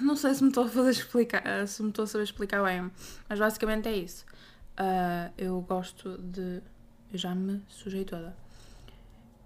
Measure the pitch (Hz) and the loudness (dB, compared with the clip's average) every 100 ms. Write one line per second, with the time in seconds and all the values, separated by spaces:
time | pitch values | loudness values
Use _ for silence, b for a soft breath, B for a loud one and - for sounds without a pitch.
0 | 269 285 277 269 269 254 240 226 254 233 | 2 4 4 6 6 6 4 6 4 4
1 | - 240 233 202 - 196 202 - 214 208 | 2 2 4 2 0 -2 -2 -2 -2 0
2 | 214 214 208 - 202 202 196 180 180 B | -2 -2 -2 -4 -2 2 2 0 -4 B
3 | B B - 208 214 220 214 214 220 208 | B B -8 2 2 2 0 0 0 -2
4 | 170 - - B B B - - 190 185 | -4 -12 -18 B B B -16 -2 0 2
5 | 180 175 170 - 185 185 180 185 180 - | 0 -2 -6 -6 -4 -4 -2 -4 -4 -10
6 | 190 185 180 185 180 180 - - - - | -12 -10 -10 -6 -6 -6 -10 -20 -20 -20
7 | - 185 180 180 190 202 202 - 196 190 | -12 -6 -4 -2 -2 -4 -8 -14 -8 -6
8 | 190 170 165 - B B B B B B | -6 -6 -10 -14 B B B B B B
9 | B B B - | B B B -20